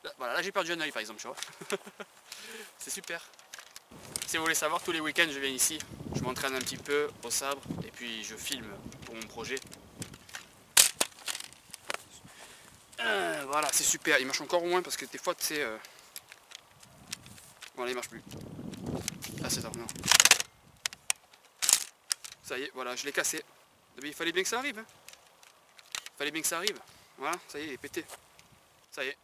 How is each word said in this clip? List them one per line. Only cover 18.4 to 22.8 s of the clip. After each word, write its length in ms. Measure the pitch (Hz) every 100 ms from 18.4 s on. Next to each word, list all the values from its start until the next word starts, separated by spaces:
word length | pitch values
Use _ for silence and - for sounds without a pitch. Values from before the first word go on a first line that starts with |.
| - - - - - - - - - -
Ah, 60 | 127
c'est 120 | 127
ça, 80 | 117 117
non. 100 | 113 - - - - - - - - - - - - - - - - - - - - _ - - - -
Ça 140 | - 131
y 60 |
est, 80 | 139
voilà, 220 | 131